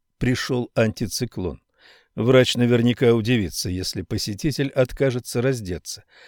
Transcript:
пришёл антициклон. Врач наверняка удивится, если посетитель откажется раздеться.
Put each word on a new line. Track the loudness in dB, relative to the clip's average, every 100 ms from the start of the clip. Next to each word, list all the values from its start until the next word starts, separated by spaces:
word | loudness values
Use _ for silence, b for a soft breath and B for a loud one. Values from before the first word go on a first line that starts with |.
| _ -4
пришёл | -2 -2 -2 -4 -2 0
антициклон. | 0 0 -6 -6 -6 -6 -8 -8 _ b b b b -2
Врач | 6 6 6 2
наверняка | 4 4 4 2 4
удивится, | 4 2 0 -2 -6 -6
если | -6 -6 -8
посетитель | -6 -6 -6 -6 -4 -4 -2
откажется | 0 -2 0 -2 -2 -4 -2
раздеться. | -2 -2 -6 -8 -10 -16 -18 b